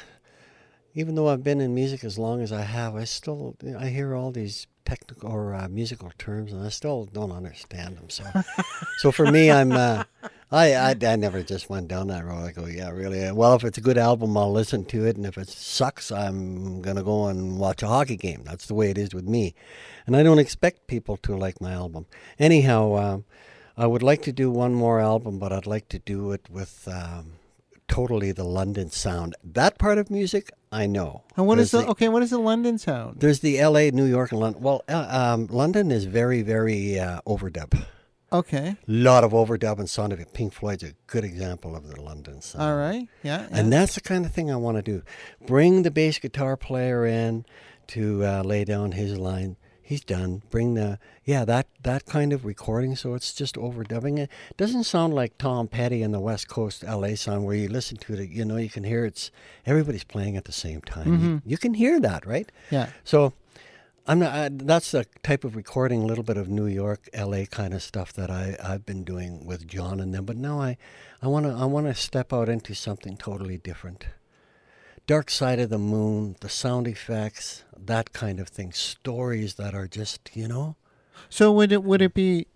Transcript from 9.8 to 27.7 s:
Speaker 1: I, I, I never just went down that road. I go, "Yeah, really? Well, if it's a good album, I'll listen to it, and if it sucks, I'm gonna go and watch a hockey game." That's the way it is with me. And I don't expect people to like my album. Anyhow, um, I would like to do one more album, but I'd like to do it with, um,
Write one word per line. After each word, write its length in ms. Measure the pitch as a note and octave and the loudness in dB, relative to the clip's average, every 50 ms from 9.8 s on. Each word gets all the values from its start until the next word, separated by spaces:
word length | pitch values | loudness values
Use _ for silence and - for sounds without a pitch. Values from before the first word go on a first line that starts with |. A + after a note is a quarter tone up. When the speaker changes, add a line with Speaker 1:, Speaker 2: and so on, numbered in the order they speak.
| B2 A#2+ A2+ G#2 A2+ _ _ _ - C3 - - - - | 4 2 2 0 -4 _ _ _ -18 -18 -18 -16 -8 0
Speaker 1:
I, 220 | C3+ D#3 E3 D3+ C3+ | 4 6 6 6 6
I, 200 | B2+ C3 C3 C3+ G#2+ A#2+ | 6 4 2 2 2 2
I 100 | A2+ A2+ | 2 2
never 260 | G#2+ G#2 G2+ F#2 F#2+ F2 | 2 2 0 -2 -4 -6
just 260 | - G2 F2+ - - | -4 -6 -8 -6 -8
went 180 | G2 G2 F2+ E2 | -8 -8 -6 -4
down 180 | F#2 F#2 F#2+ | -4 -4 -4
that 160 | G2 F#2+ F2 E2+ | -4 -4 -6 -6
road. 200 | F2 F2 E2+ E2+ | -8 -8 -8 -8
I 60 | F2 | -8
go, 140 | E2+ F2 E2+ | -8 -8 -10
"Yeah, 220 | E2+ E2+ F2 F#2 F2 | -8 -8 -8 -8 -8
really? 380 | E2+ F#2 F#2+ F#2+ F#2+ F#2+ F#2+ F#2+ | -8 -6 -6 -4 -2 -2 -2 0
Well, 220 | G2 A2 A#2 A#2+ B2+ | 4 6 8 8 8
if 80 | A#2+ A#2+ | 8 6
it's 120 | A2+ - | 0 -4
a 40 | A#2 | 0
good 160 | A2 B2+ B2+ | 2 4 4
album, 400 | A#2+ A#2 A#2+ B2 A2+ A#2 G#2+ G#2 | 6 6 4 4 4 2 0 2
I'll 140 | G#2 G#2 G2+ | 2 2 4
listen 340 | G2+ A2 A2 - - G#2 F#2+ | 2 2 0 0 -2 -4 -4
to 200 | - - A2 A2 | -4 -2 0 2
it, 120 | A2+ G#2+ | 2 0
and 80 | G2+ G2+ | 0 -4
if 120 | G2 F#2 | -8 -8
it 120 | F#2+ F#2+ - | -10 -12 -12
sucks, 600 | - - - - - - C3 C3+ - - - - | -12 -14 -10 -6 -2 0 0 0 -2 -6 -10 -6
I'm 720 | A3 G3+ - G3 F#3+ - F#2 F#2 F#2 F2+ F#2+ F#2+ F#2 F#2 | -4 -4 -2 -2 -4 -4 -6 -6 -6 -6 -6 -8 -8 -6
gonna 220 | F2+ F#2+ F#2+ G2 F#2 | -4 -4 -4 -2 0
go 220 | G2+ G#2+ G#2+ G#2 | 0 0 0 0
and 320 | G2+ F#2+ F#2 F#2+ F#2 F#2 F#2+ | 0 -2 -2 -4 -4 -2 0
watch 240 | G2 F#2+ F#2 - A2 | 0 0 0 -2 0
a 40 | |
hockey 280 | G#2 A#2 C3+ D3 C3+ A#2 | 2 2 2 2 0 -2
game." 280 | F2+ G2 F2+ D#2+ - B1 | -6 -6 -6 -8 -8 -10
That's 200 | D2 E2+ F2+ - | -12 -12 -12 -8
the 80 | - G#2+ | -4 0
way 140 | G#2+ G#2+ G2+ | 0 2 2
it 80 | F#2+ | 2
is 160 | G2+ G2+ F#2 F2+ | -2 -4 -4 -6
with 140 | F2+ F2+ | -8 -4
me. 260 | F#2+ A2+ A#2+ G#2 E2+ - _ - - - - - - - - - | 0 0 0 0 -2 -4 _ -20 -20 -20 -20 -20 -20 -20 -10 -2
And 80 | - B2+ | 2 6
I 80 | C#3+ D#3 | 8 10
don't 160 | E3 D#3+ D3+ | 10 10 8
expect 480 | C#3+ - - - - F3+ - _ _ | 8 6 2 0 0 0 0 _ _
people 300 | - B2 A#2 - - G2+ | -6 -6 -6 -4 -6 -8
to 180 | - - A2 G2+ | -6 -4 -4 -2
like 240 | F#2+ F#2+ F#2+ F2+ - | -2 -2 -4 -4 -6
my 120 | F#2 F#2 F2+ | -8 -8 -6
album. 320 | F2+ F#2 E2+ D#2+ D#2+ E2+ _ - - - - - - | -6 -8 -8 -10 -12 -14 _ -18 -20 -20 -12 -2 4
Anyhow, 560 | D3 D#3+ E3 D#3 C3+ C3+ A#2+ A2 A2 G#2 G#2 | 6 8 8 8 8 6 6 6 4 4 4
um, 300 | G2+ G2+ G2+ G2 G2 G2+ _ _ - - - - - - - - | 2 2 0 -2 -4 -6 _ _ -20 -20 -20 -20 -20 -20 -14 -4
I 120 | A2 A#2 | 0 2
would 140 | A#2 A#2 A#2+ B2 | 2 2 4 4
like 180 | C#3 D3+ D3+ - | 4 4 4 2
to 80 | D3 | -4
do 180 | B2+ C3+ C3+ B2+ | -2 0 0 2
one 240 | A#2+ A#2+ B2 B2 B2 | 2 2 2 2 2
more 260 | A#2+ A#2 A#2 A2+ A2 | 4 4 4 4 4
album, 360 | G#2+ G#2+ A2 A2+ A#2+ A2 G2 | 4 4 4 2 0 -2 -6
but 140 | F#2+ G2 F#2+ | -6 -4 -4
I'd 160 | F#2+ F#2+ F2+ | -4 -4 -4
like 220 | G#2 G#2+ A2 - - | -4 -4 -4 -4 -6
to 100 | - F#2 | -10 -10
do 320 | - G2+ G2+ G2 G2+ G2+ | -6 -6 -6 -4 -4 -4
it 180 | G2+ F#2+ _ - | -6 -6 _ -12
with, 380 | F2 G2 F#2+ - - - - | -12 -10 -10 -12 -14 -16 -14
um, 460 | F#2+ F#2 F2+ F2 E2+ F2 F2 D#2 D#2 E2 - _ _ _ _ _ _ | -10 -10 -8 -8 -10 -10 -12 -14 -16 -20 -20 _ _ _ _ _ _